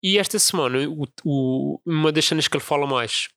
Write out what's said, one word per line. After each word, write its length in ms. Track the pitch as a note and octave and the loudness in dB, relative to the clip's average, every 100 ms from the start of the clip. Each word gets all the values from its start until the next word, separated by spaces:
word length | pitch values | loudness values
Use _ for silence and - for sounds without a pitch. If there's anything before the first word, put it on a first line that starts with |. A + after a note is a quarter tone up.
E 160 | F#3+ G3+ | 2 0
esta 200 | F#3+ G#3+ | 2 0
semana, 500 | - F#3 C3 B2+ D3 | 2 2 0 0 -2
o, 160 | D3+ C#3+ - | -4 -8 -6
o, 560 | E3 C#3 C3 C3 C#3 C#3+ | -2 0 0 0 -2 -4
uma 280 | - D#3 D#3 | -2 2 2
das 120 | D#3 | 2
cenas 220 | D3+ D#3 D3+ | 2 0 0
que 100 | C#3+ | -2
ele 80 | |
fala 220 | - D3 C#3+ | 0 0 2
mais 420 | C3 A2+ - - | 0 -2 -4 -6